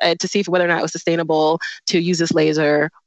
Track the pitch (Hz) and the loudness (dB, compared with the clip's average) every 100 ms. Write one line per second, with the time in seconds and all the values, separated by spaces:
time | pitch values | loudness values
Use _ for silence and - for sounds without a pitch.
0 | 170 170 185 202 185 180 175 165 160 160 | -2 -2 -2 -4 0 0 0 0 -4 -4
1 | - 165 160 156 156 160 - - - 175 | -2 -2 0 2 2 0 -4 -10 -2 0
2 | 175 165 165 160 156 151 147 147 156 - | 0 0 0 2 2 2 2 2 0 -6